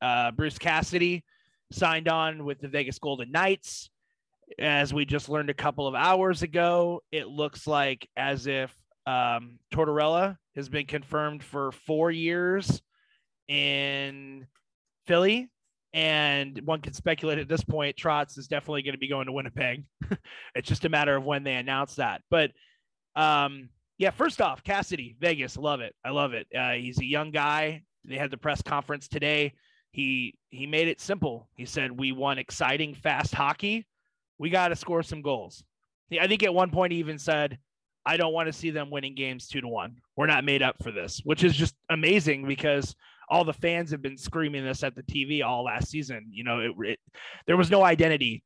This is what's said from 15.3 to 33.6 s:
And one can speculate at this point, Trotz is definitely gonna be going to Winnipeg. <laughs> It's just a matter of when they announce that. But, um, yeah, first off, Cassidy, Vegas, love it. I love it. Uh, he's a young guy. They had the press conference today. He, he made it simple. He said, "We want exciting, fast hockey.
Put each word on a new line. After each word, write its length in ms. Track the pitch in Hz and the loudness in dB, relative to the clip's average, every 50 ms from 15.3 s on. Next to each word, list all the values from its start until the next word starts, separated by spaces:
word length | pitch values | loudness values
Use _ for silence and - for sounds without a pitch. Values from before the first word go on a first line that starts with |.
| 220 240 254 247 _ _ _ _ _ _ _ _ - | 4 2 0 -6 _ _ _ _ _ _ _ _ -2
And 680 | 160 160 156 156 151 147 147 143 143 139 139 139 - - | 0 2 2 4 4 4 4 2 2 0 -4 -6 -6 -4
one 160 | 156 160 151 | -2 -2 -2
can 120 | 147 143 135 | -4 -6 -10
speculate 460 | - - 175 160 - - 156 147 156 | -4 0 0 0 0 0 -2 -2 -2
at 80 | 143 135 | -2 0
this 160 | 165 160 - | 0 0 0
point, 320 | - 156 156 143 143 139 | 0 -2 0 -2 -2 -2
Trotz 420 | - - 165 151 147 143 - - 143 | -2 0 0 2 2 0 -2 -6 -12
is 100 | 135 - | -8 -4
definitely 340 | 151 143 143 151 151 143 | -4 -4 -4 -4 -4 -4
gonna 160 | 131 135 135 135 | -4 -4 -6 -6
be 100 | 135 135 | -4 -4
going 180 | 143 135 131 | -4 -4 -4
to 60 | 131 131 | -4 -6
Winnipeg. 520 | 139 135 120 113 131 135 123 120 147 143 - _ - - - | -6 -6 -6 -4 -4 -2 -2 -2 -4 -10 -14 _ -12 -8 -6
<laughs> 80 | 196 - - - - - - - - | -6 -6 -6 -10 -20 -20 -16 -10 -8
It's 140 | 127 - - | -6 -2 -2
just 160 | - - - | 0 0 2
a 40 | 160 | 2
matter 260 | 156 147 147 143 139 | 4 4 4 4 2
of 100 | 139 135 | 2 2
when 180 | 143 147 139 139 | 0 -2 -2 -2
they 120 | 139 131 | -2 -2
announce 400 | 127 123 131 135 135 139 139 - | -2 -2 -2 -2 -2 -2 -4 -4
that. 260 | - 131 113 92 - _ - | -2 -2 -2 -2 -4 _ 0
But, 220 | 170 165 151 - - _ _ _ _ _ _ _ _ _ _ _ - | 2 4 4 2 0 _ _ _ _ _ _ _ _ _ _ _ 0
um, 540 | 156 156 156 151 147 143 139 139 139 127 120 _ _ _ _ _ - | 2 4 4 6 4 4 2 -2 -6 -16 -18 _ _ _ _ _ 0
yeah, 140 | 190 190 | 0 2
first 300 | - - 294 320 - - | 2 2 0 0 2 2
off, 220 | 220 160 131 - - | 0 0 0 -2 -4
Cassidy, 520 | - 196 196 - - 180 147 123 120 113 123 | -4 -2 -2 -2 -4 -6 -8 -8 -10 -6 -2
Vegas, 380 | 156 170 165 147 131 120 - 127 | 0 0 2 0 -2 -6 -6 -4
love 240 | 143 147 143 127 | -2 -2 -2 -2
it. 140 | 117 107 - _ - | -4 -8 -12 _ -6
I 60 | 127 | -2
love 240 | 139 147 147 135 120 | 0 0 0 0 -2
it. 140 | 113 - - - | -4 -8 -6 -4
Uh, 180 | 127 127 123 123 | -2 0 0 0
he's 260 | 120 123 123 127 135 | -2 -4 -4 -4 -2
a 60 | 131 | -2
young 260 | 127 143 147 156 156 | 0 0 0 0 0
guy. 520 | 151 151 143 147 147 156 156 156 160 160 - _ _ _ - | 0 0 2 2 2 2 0 0 -2 -6 -12 _ _ _ -14
They 140 | - 131 135 | -8 -6 -4
had 140 | 147 139 | -4 -4
the 60 | 135 123 | -4 -4
press 240 | - 151 143 - | -2 0 0 0
conference 460 | - - 147 143 - - 147 139 139 - | -2 -2 -2 -2 -2 -2 -6 -8 -8 -8
today. 460 | - 147 143 147 151 147 147 143 - _ _ _ _ _ _ _ | -4 -2 0 2 2 2 2 0 -2 _ _ _ _ _ _ _
He, 460 | - 143 139 131 131 127 123 117 - _ _ _ | -6 -4 -2 -2 -2 -2 -4 -6 -10 _ _ _
he 180 | - 131 139 147 | -14 -10 -6 -2
made 200 | 156 156 165 165 | 0 2 2 2
it 120 | 156 - | 0 -2
simple. 500 | - - 196 185 165 139 117 113 110 _ _ | -4 -4 -4 -2 -2 -4 -4 -6 -12 _ _
He 100 | - 127 | -14 -12
said, 260 | 123 - 160 131 127 | -8 -4 -4 -4 -4
"We 200 | 123 123 135 131 | -4 -4 -4 -4
want 280 | 131 131 139 139 135 131 | -2 -2 0 0 0 -2
exciting, 540 | 127 - - - 165 131 139 147 156 147 143 | -4 -6 -4 0 0 2 2 0 -2 -4 -6
fast 400 | 135 - 160 143 135 151 - - | -4 -2 0 0 0 0 -2 -2
hockey. 540 | - 143 139 151 - | 0 0 0 0 0